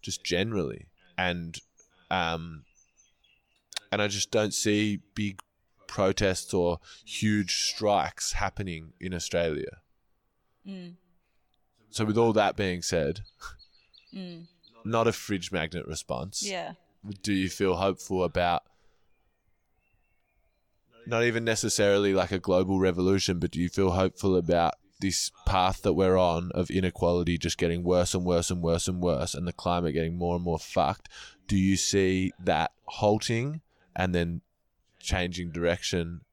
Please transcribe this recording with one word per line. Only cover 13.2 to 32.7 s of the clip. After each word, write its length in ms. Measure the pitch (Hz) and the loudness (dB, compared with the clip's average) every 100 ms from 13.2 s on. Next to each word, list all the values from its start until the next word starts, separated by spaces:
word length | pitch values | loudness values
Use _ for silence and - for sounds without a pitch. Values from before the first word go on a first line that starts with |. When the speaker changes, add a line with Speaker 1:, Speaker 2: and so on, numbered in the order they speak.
| - _ - - _ _ _ _ _ | -12 _ -20 -20 _ _ _ _ _
Speaker 2:
Mm. 320 | 196 180 170 170 _ _ - | -14 -12 -14 -20 _ _ -14
Speaker 1:
not 220 | - 113 113 | -4 2 2
a 60 | |
fridge 380 | - - 101 85 | 0 -4 -6 -4
magnet 360 | 92 80 87 - | -4 -4 -6 -8
response. 560 | 78 - 62 85 - | -12 -6 -6 -6 -8
Speaker 2:
Yeah. 320 | 202 185 170 175 _ _ 101 98 | -6 -8 -10 -14 _ _ -16 -10
Speaker 1:
Do 100 | 107 | -2
you 160 | 98 95 | 0 -2
feel 280 | - 95 87 | 0 0 2
hopeful 460 | 98 92 - 92 | 0 -2 -4 -2
about, 400 | 87 90 87 85 _ _ _ _ _ _ _ _ _ _ _ _ _ _ _ _ _ _ _ _ _ _ _ _ - | 0 0 0 0 _ _ _ _ _ _ _ _ _ _ _ _ _ _ _ _ _ _ _ _ _ _ _ _ -2
not 180 | 117 | 2
even 200 | 120 117 | 2 2
necessarily, 680 | 113 110 110 - 101 101 101 | 0 0 0 2 4 6 6
like, 180 | 95 90 | 4 2
a 60 | 95 | -2
global 400 | 98 90 92 95 | 2 4 4 4
revolution, 600 | 92 87 92 98 - 87 | 4 4 4 4 2 0
but 120 | 87 | -2
do 100 | 80 | -2
you 80 | 87 | -2
feel 220 | - 95 | 2 2
hopeful 460 | 90 95 - 98 92 | 4 0 0 2 2
about 380 | 85 87 85 - _ _ | 4 4 2 0 _ _
this 320 | 95 - - _ | -2 -2 -4 _
path 380 | - 95 92 95 | 0 2 2 2
that 120 | 104 | 0
we're 220 | 85 95 92 | 2 4 4
on 360 | 90 82 87 | 4 2 -2
of 180 | - 90 | -4 0
inequality 680 | 98 92 - 87 87 87 85 | 0 0 0 2 2 2 0
just 220 | 87 - | -2 -2
getting 240 | 85 85 | 0 0
worse 320 | 87 90 90 | 2 2 2
and 100 | 92 | 0
worse 260 | 90 87 85 | 2 0 0
and 120 | 90 | -2
worse 240 | 85 85 - | 0 0 0
and 160 | 90 | 0
worse, 320 | 87 71 82 | 0 0 -2
and 140 | 69 87 | -4 -6
the 40 | |
climate 420 | - 90 87 85 | -4 -2 0 0
getting 220 | 73 82 87 | 0 -2 -2
more 200 | 87 87 | -2 -2
and 80 | |
more 160 | 87 80 | -2 -4
fucked? 480 | - - 76 98 - - - _ - | -2 0 0 -2 -10 -20 -20 _ -2
Do 80 | 101 | 2
you 200 | 95 92 | 4 2
see 560 | - 98 95 95 95 - | 2 2 2 2 -2 -2
that 340 | 90 78 80 | 0 0 0